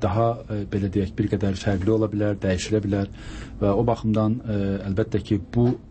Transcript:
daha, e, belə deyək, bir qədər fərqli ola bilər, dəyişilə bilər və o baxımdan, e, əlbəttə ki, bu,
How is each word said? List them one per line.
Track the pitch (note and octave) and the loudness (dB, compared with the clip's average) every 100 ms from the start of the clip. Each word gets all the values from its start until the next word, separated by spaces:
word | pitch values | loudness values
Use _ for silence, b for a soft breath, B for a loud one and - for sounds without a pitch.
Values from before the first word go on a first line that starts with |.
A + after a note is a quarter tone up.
daha, | G2+ G2+ A#2 A2+ - | 0 2 2 0 -6
e, | G#2 G2 | -6 -4
belə | G#2 G2 | -2 0
deyək, | G2+ F#2+ - | 0 -2 0
bir | G#2 | 0
qədər | G#2 G2 F#2+ | 2 0 0
fərqli | - F#2+ F#2+ | 0 0 2
ola | A2 G#2+ | 2 2
bilər, | G2+ G#2 G2 | 0 0 0
dəyişilə | G2 F#2 - G#2+ G2 | 0 0 2 0 2
bilər | G2+ G2+ B B B B - | 0 -2 B B B B -2
və | G#2 | 2
o | G2+ A#2+ | 2 2
baxımdan, | A2+ A2 G#2+ G#2+ A#2+ A#2 | 0 2 2 2 0 -2
e, | G#2 G2 G2 G2 | -2 0 -2 -2
əlbəttə | F#2 A2 G#2+ | 0 0 -2
ki, | - G2+ - A#2+ | 0 -2 0 2
bu, | A#2+ - - | 2 2 -4